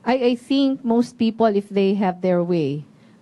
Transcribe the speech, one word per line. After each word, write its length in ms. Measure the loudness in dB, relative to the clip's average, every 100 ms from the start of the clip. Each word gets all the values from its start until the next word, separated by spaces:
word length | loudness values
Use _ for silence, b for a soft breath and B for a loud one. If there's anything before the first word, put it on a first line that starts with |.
I, 320 | -4 0 0 -2
I 0 |
think 480 | -2 0 0 -2
most 320 | -2 0 0 -2
people, 320 | -4 0 0
if 240 | 0 -2
they 240 | 0 0 2
have 240 | -2 -2
their 240 | 0 0
way, 400 | 0 0 -2 -4 -10 b b b